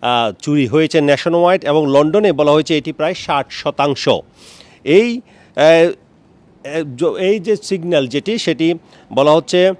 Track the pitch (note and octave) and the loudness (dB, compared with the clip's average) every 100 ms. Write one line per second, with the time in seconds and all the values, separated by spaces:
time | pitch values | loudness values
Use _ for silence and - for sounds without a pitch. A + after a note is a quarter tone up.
0 | A#2+ B2 A2+ G2 - D3 B2+ C3+ D#3+ E3 | -2 -2 -2 -6 -4 -2 0 0 0 0
1 | D3 C#3+ - E3+ F3 F#3+ - D3 D3+ C#3 | 2 0 0 0 2 2 0 0 2 2
2 | D3+ F#3 G#3 D3 D3 D3+ D3 D#3 C#3 D3 | 2 2 0 2 2 2 2 -4 -4 -6
3 | D#3 F3+ - D3 C3+ - - - D3 C3+ | -6 -6 -4 -4 -4 -8 -8 -2 -2 -2
4 | - G2 - _ - - - _ - E3+ | 0 -2 -2 _ -20 -20 -20 _ 2 4
5 | A#3+ A#3+ - _ _ - D3+ E3 E3+ - | 4 -4 -12 _ _ 0 4 4 2 -2
6 | _ _ _ _ _ _ C3+ D#3 D3+ B2 | _ _ _ _ _ _ -10 -8 -8 -4
7 | E3 G#2 F#3 G#3+ F3+ G#3 - G3 E3 E3 | -4 -2 -2 -2 -2 -4 -4 -6 0 0
8 | C3 C3+ F#3 A3+ - D#3 D#3+ E3+ _ - | 0 -4 -4 -4 -4 -2 -2 -2 _ -20
9 | _ A2+ D3 D#3 - F3+ F#3 F#3 | _ 0 4 2 2 2 2 0